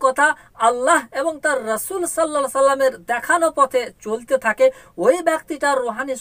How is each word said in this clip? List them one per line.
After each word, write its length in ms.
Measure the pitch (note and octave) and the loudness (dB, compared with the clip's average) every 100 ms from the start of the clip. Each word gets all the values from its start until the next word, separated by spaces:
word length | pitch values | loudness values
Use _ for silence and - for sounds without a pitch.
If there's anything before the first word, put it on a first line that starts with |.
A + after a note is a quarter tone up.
কথা, 240 | C4 C4 D4 - - - A3+ | 0 2 0 0 -8 0 0
আল্লাহ 320 | B3 C4 D#4+ A#3 C4+ | 2 2 2 0 -4
এবং 140 | D#4+ D4+ | -4 -2
তার 140 | D4+ C4 A3 | -2 -2 -2
রাসূল 300 | A3 - F#4+ E4+ | -4 -4 -6 -6
সাল্লাল্লাহু 400 | - D#4 D4 C4+ | -2 -2 -2 -2
আলাইহি 140 | C4 | 2
সাল্লামের 320 | C4+ C4+ C4 - - | 2 4 0 -2 -6
দেখানো 360 | A#3+ - E4+ E4 D#4 | -6 0 0 2 2
পথে 240 | C4+ B3+ - - G#3 | 0 0 -4 -10 -8
চলতে 300 | A3+ A#3+ C4 A3+ | -8 -2 -2 0
থাকে, 200 | G#3+ C4 - - - G3 | 2 2 2 -16 -2 0
ওই 100 | F4 E4 | 2 2
ব্যক্তিটার 460 | D#4+ - D4 C#4+ C4+ | -2 -4 -4 0 0
রুহানি 320 | A#3+ A3 C4+ B3+ | -2 -6 -8 -8